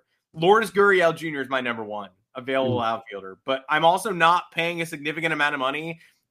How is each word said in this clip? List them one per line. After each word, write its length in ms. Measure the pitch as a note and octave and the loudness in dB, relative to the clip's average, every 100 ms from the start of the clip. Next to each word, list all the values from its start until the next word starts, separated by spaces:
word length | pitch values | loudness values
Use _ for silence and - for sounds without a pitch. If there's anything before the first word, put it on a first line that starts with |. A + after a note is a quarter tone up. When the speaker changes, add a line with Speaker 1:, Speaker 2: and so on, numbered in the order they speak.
| _ _ _ | _ _ _
Speaker 1:
Lourdes 380 | D#3+ E3+ G#3+ G#3 | 0 4 4 4
Gurriel 440 | F3+ G3+ F#3+ E3+ D3 | 2 4 6 4 0
Junior 260 | D#3+ C#3+ | -6 -6
is 60 | B2+ | -4
my 120 | C3+ | -4
number 240 | B2 A#2 | -4 -6
one 260 | G#2+ G#2 F#2+ _ _ | -8 -10 -12 _ _
available 460 | B2+ B2+ C3+ B2+ A#2+ | -12 -4 0 0 0
Speaker 2:
Mm. 60 | A2+ | -2
Speaker 1:
outfielder, 520 | A2+ - G2 F#2+ F#2+ | -4 -8 -14 -14 -12
but 200 | - C3 - | -4 -4 0
I'm 160 | D3+ | 2
also 260 | E3 F#3 A3 | 4 2 -2
not 400 | F3 E3 F3 - | 2 4 4 -2
paying 320 | - E3+ E3+ | -4 -4 -4
a 40 | E3 | -6
significant 460 | D#3 D3 D#3+ E3 | -6 -8 -4 -2
amount 220 | D3+ D3 | 0 0
of 60 | D3 | 0
money 400 | C3 D3 E3 E3 _ _ _ | -4 -4 -8 -12 _ _ _